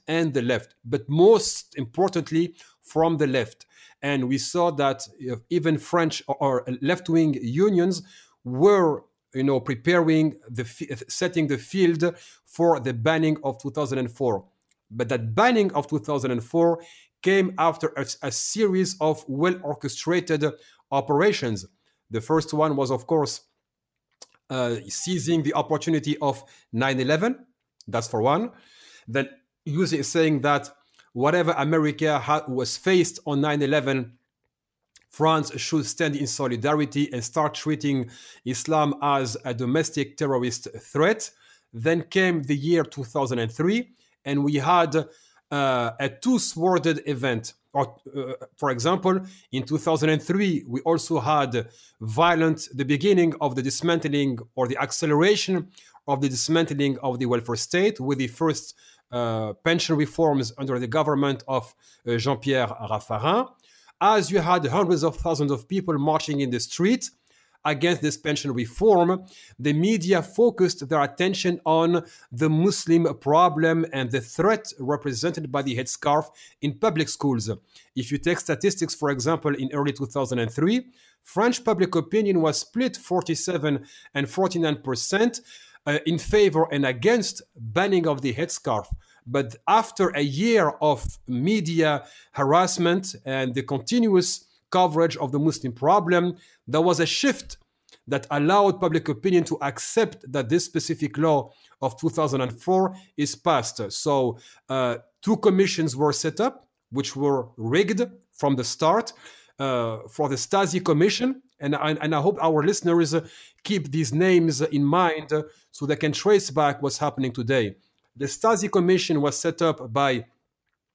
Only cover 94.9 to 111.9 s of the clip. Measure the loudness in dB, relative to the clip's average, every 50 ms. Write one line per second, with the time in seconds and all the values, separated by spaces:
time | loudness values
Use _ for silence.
94.9 | 4 2 2 2 0 -2 -4 -2 0 0 0 0 0 -2 -4 -8 -6 -2 2 4
95.9 | 4 4 4 2 2 2 2 0 -2 -6 -12 _ _ _ _ -2 0 2 4 4
96.9 | 4 2 2 0 0 0 0 0 0 -2 -4 -14 -18 -20 _ _ _ _ _ _
97.9 | -20 _ _ -4 -4 -4 -2 -2 -2 0 2 4 4 6 4 4 2 2 0 0
98.9 | 0 -2 -2 -4 -4 -2 0 2 2 2 2 0 -2 -4 -4 -4 -6 -6 -6 -4
99.9 | 0 0 0 0 -2 -8 -12 -6 -4 -4 -2 0 0 0 0 0 -4 -4 -4 -4
100.9 | -4 -4 -4 -4 -2 0 2 2 2 2 0 -4 -10 _ _ _ _ -6 -6 -6
101.9 | -4 -2 -4 -4 -2 0 -2 0 0 -2 -2 -4 -6 -6 -2 0 2 2 2 0
102.9 | -2 -8 -20 _ _ -4 -4 -4 -4 -2 0 2 2 2 0 -2 -6 -8 -8 -6
103.9 | -6 -4 -2 0 2 2 2 0 -2 -4 -12 -20 -20 _ _ -6 -4 -2 -2 -2
104.9 | -2 -4 -10 _ _ _ -2 0 0 4 4 4 4 4 4 2 2 -2 -2 -2
105.9 | 0 0 0 0 0 0 -2 -4 -2 0 -2 -2 -2 -6 _ _ _ _ _ -8
106.9 | -6 -6 -4 -4 -4 -2 0 0 0 0 -2 -6 -10 -8 -4 0 2 2 2 2
107.9 | 0 -2 -2 -4 -6 -16 _ _ _ -2 0 0 0 0 -2 -4 -4 0 0 2
108.9 | 2 2 0 -4 -10 -18 -20 -20 -20 -20 -20 _ _ -6 -4 -2 0 0 -2 -2
109.9 | -4 -8 -12 -10 -6 -4 -2 -2 -2 -4 -4 -2 0 0 0 0 -2 -2 0 2
110.9 | 2 4 4 2 2 0 -2 -2 -2 -4 -10 _ _ -8 -4 -2 -2 0 0 -2